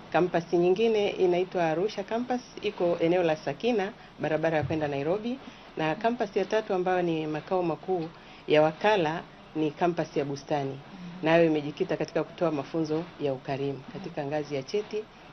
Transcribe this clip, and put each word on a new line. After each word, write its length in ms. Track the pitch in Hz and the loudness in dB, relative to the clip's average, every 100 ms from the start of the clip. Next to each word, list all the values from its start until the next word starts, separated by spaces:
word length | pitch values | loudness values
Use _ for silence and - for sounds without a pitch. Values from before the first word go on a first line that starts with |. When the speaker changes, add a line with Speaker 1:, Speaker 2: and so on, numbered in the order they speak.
| - | 0
Speaker 1:
Kampasi 440 | 160 180 175 170 175 | 2 2 0 2 4
nyingine 500 | 175 185 226 214 202 | 4 4 4 2 0
inaitwa 600 | - 185 175 185 185 165 | 2 4 4 2 0 0
Arusha 320 | 160 214 - | 0 -2 -4
Campus, 360 | 196 226 247 247 - - | -4 -4 -2 -4 -6 -6
iko 340 | 208 - 175 170 | -4 0 0 2
eneo 220 | 165 180 | 4 4
la 140 | 170 156 | 2 0
Sakina, 560 | - 139 226 226 190 - - - | -2 -2 0 2 0 -6 -16 -6
barabara 360 | 147 156 160 160 | -2 0 2 2
ya 60 | |
kwenda 260 | 143 160 147 | 0 0 -2
Nairobi. 500 | 139 147 202 233 262 - - - - | -2 0 0 -2 -6 -10 -20 -10 -2
Na 180 | 156 | -2
kampasi 440 | 156 226 240 214 202 | 0 0 0 -2 0
ya 60 | |
tatu, 300 | 190 220 214 | 0 0 0
ambayo 280 | 190 185 180 | 0 2 2
ni 240 | 175 160 156 | 2 0 -2
makao 360 | 151 - 185 | -4 -2 0
makuu 460 | 175 151 - 185 160 - - - - | 0 -2 -2 -2 -2 -10 -20 -10 2
ya 140 | 151 | 6
wakala, 600 | 151 160 208 214 151 165 - - - 156 | 4 4 2 2 2 -2 -8 -18 -8 -2
ni 140 | 156 | -2
kampasi 480 | 143 175 170 160 165 | 0 0 0 -2 -2
ya 60 | |
Bustani. 460 | 139 143 - 147 139 | -2 -4 -4 -2 -2
Speaker 2:
Mhm. 560 | 135 - - - - 156 | -6 -14 -16 -14 -2 4
Speaker 1:
Nayo 180 | 170 165 | 6 6
imejikita 500 | 156 143 - 185 156 | 4 -2 -4 -2 -2
katika 280 | 156 165 | -2 -2
kutoa 260 | 151 - 165 | -4 -2 -2
mafunzo 540 | 151 135 165 156 156 175 - | 0 -2 -2 -2 -2 -4 -4
ya 120 | 143 | -4
ukarimu 500 | 131 - 135 139 135 139 | -2 -4 -4 -4 -6 -10
katika 320 | 143 - 165 | -12 -10 -6
ngazi 300 | 139 151 147 | -4 -4 -4
ya 80 | 143 | -6
cheti 420 | 135 208 208 214 226 - - | -4 -4 -4 -6 -8 -16 -20